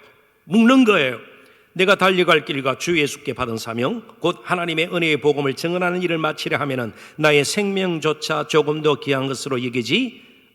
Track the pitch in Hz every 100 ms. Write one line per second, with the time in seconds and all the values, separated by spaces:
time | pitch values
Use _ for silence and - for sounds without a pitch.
0 | - _ _ _ - 202 226 269 233 190
1 | 131 117 - - _ _ _ 170 190 190
2 | 185 185 175 160 147 143 135 127 - 170
3 | 143 - - 120 123 113 117 113 131 233
4 | - - 165 170 - 180 170 160 175 180
5 | 165 147 147 139 139 131 170 180 180 180
6 | 175 165 156 151 160 143 143 127 113 -
7 | - - 151 147 135 - 202 196 185 165
8 | 156 151 - 156 147 160 147 156 151 139
9 | - 135 135 127 139 127 123 123 113 190
10 | 254 - - _ _